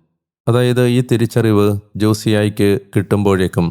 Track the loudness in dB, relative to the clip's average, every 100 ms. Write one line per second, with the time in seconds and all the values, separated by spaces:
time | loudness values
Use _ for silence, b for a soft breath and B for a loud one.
0 | _ _ _ _ -2 0 0 0 0 0
1 | 0 -2 0 0 0 2 2 -2 -6 -4
2 | -2 0 0 0 -2 0 0 0 -2 -6
3 | -2 0 0 0 0 -2 -4